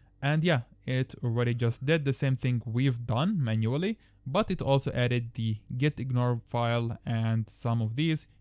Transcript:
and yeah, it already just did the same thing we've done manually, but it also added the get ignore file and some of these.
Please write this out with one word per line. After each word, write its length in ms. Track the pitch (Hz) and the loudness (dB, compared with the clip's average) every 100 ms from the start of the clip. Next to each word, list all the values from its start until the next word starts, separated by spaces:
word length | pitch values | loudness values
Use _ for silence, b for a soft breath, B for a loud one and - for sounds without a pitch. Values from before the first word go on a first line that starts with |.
| b _ | b _
and 240 | 139 160 | 0 2
yeah, 180 | 170 131 - - | 2 2 -2 -10
it 300 | - 127 131 - | -4 -2 -2 -4
already 300 | 120 117 120 | -2 0 0
just 320 | 120 117 - 135 | 2 0 0 0
did 180 | 165 | 2
the 80 | 139 | 2
same 240 | 131 135 131 | 0 0 0
thing 260 | 127 123 113 | 0 -2 -2
we've 400 | 117 135 120 117 | 0 2 0 -2
done 360 | 120 175 196 | 0 0 0
manually, 560 | 120 110 110 143 190 220 b b - | 0 2 0 0 -2 -4 b b -4
but 220 | 175 214 | -2 0
it 100 | 185 | -2
also 300 | - 135 135 | 2 2 2
added 420 | 123 123 123 117 | 0 2 0 -2
the 220 | - 110 107 - 127 | -4 -2 -2 -6 0
get 240 | 147 - | 0 0
ignore 400 | 131 123 123 117 | -2 0 0 0
file 540 | - 120 117 120 117 - - | -4 -2 0 0 -2 -4 -4
and 420 | 113 113 113 110 | -2 0 0 -2
some 320 | - 120 117 | -4 -2 0
of 140 | 110 | 0
these. 320 | 117 160 156 - _ | 0 0 -2 -6 _